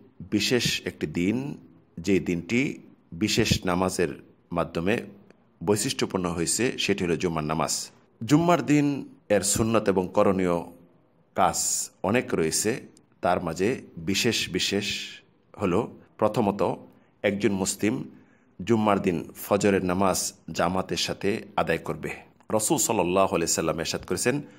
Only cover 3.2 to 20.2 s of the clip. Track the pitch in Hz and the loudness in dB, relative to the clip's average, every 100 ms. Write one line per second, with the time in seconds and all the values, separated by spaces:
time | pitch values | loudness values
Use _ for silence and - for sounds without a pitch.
3.2 | 104 - 107 - 92 90 92 90 82 - | 0 2 2 2 0 2 2 0 -2 -4
4.2 | - _ _ 85 80 85 90 120 101 - | -16 _ _ -4 -2 -2 0 -2 -4 -16
5.2 | - _ _ _ 85 104 135 - 113 95 | -20 _ _ _ 0 0 0 -2 -2 -2
6.2 | 90 85 80 - 123 - - 101 87 80 | -2 -2 -2 0 -2 0 -2 0 0 0
7.2 | 90 80 76 80 69 - - - _ _ | 0 -2 -2 0 -2 -4 -8 -16 _ _
8.2 | 113 151 170 165 120 147 143 135 - - | 2 4 6 4 4 4 4 0 -6 -12
9.2 | - 104 - - 113 113 101 95 90 104 | 0 2 2 0 2 2 2 2 0 2
10.2 | 101 95 90 87 - - - _ _ _ | 4 4 2 0 -2 -14 -20 _ _ _
11.2 | _ - 90 - - - - - 92 123 | _ 0 2 2 -2 -4 -6 -4 0 0
12.2 | - - 80 - 104 127 - - _ _ | 0 0 0 0 -2 -4 -8 -20 _ _
13.2 | - 87 85 80 101 131 - 87 80 98 | 0 0 0 -2 -2 -2 -8 -10 -4 0
14.2 | 120 104 - 87 - 98 101 - - - | 0 0 -2 -2 -2 -2 -4 -6 -10 -16
15.2 | - _ _ - 95 90 - - - - | -20 _ _ -4 0 0 0 -8 -20 -2
16.2 | 107 123 104 101 92 135 - - _ _ | 0 2 0 2 0 -2 -10 -20 _ _
17.2 | 107 101 110 98 95 - 101 123 104 - | -2 0 0 0 -2 -2 -2 -2 -6 -18
18.2 | - _ _ - 92 113 107 98 95 85 | -20 _ _ -10 0 2 4 4 2 -2
19.2 | - - - 101 104 95 90 90 95 85 | -4 -10 0 2 4 2 2 2 2 0